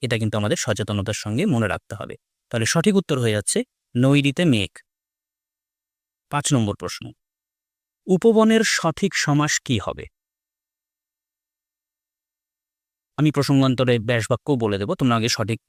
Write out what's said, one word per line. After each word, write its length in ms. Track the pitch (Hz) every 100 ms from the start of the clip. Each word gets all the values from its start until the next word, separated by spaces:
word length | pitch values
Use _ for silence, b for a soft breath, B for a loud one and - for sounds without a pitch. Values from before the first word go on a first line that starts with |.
এটা 180 | 120 113
কিন্তু 200 | 110 107
আমাদের 180 | 104 175
সচেতনতার 580 | - 107 107 104 98
সঙ্গে 320 | 104 107 113 202
মনে 220 | 120 104
রাখতে 260 | 82 -
হবে। 220 | 104 64 - _ _ _
তাহলে 160 | 120 113
সঠিক 280 | 170 208
উত্তর 240 | 196 - 131
হয়ে 140 | 117
যাচ্ছে 320 | 104 - 214 254 _ _ 120
নৈরিতে 480 | 131 143 139 135
মেঘ। 340 | 175 110 92 - - _ _ _ _ _ _ _ _ _ _ _ _ _ _
পাঁচ 240 | 143 -
নম্বর 220 | 135 104 101
প্রশ্ন, 360 | 87 - - - _ _ _ _ _ _ _ _ -
উপবনের 540 | 185 226 220 220 220
সঠিক 500 | 220 - 165 - 196
সমাস 460 | - - 147 147 -
কি 180 | - 110
হবে? 280 | - 73 - _ _ _ _ _ _ _ _ _ _ _ _ _ _ _ _ _ _ _ _ _ _ _ _ _ _ _ _ _ _ -
আমি 140 | 151
প্রসঙ্গান্তরে 680 | 143 139 139 135 127 127 120
ব্যাসবাক্যও 580 | 110 120 107 120 - 131
বলে 220 | 110 98
দেব, 160 | 101
তোমরা 220 | 185 131 117
আগে 120 | 117
সঠিক 320 | - 110 110